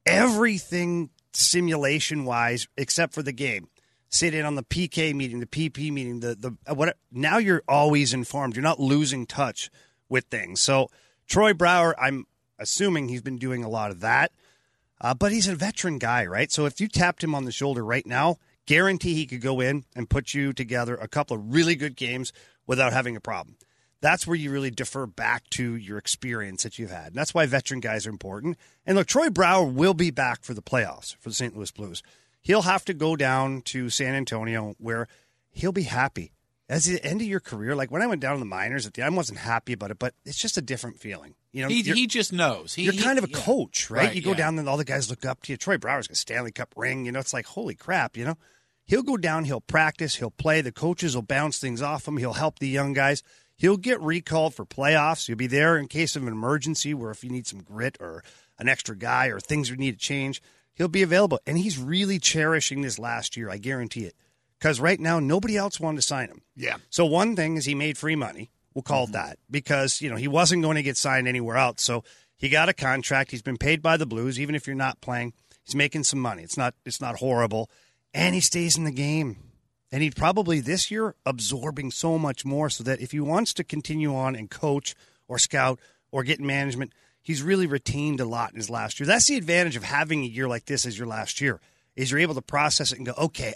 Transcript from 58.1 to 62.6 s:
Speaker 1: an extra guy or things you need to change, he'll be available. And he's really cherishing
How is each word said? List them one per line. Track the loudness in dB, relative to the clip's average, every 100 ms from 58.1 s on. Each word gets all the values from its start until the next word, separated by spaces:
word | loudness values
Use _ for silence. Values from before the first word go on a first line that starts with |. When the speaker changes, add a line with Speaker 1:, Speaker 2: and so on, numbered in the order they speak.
| -12 -16 -20 _ -2
Speaker 1:
an | 0
extra | 0 -4 -8
guy | 0 2 2
or | -2
things | -4 -2 -2
you | -2
need | -4
to | -4
change, | -4 -4 -4 -8 -14 _ _
he'll | -4 0
be | 2
available. | 4 6 4 2 0
And | 0
he's | 0 -2
really | -2 0 0 2
cherishing | 2 2 2 2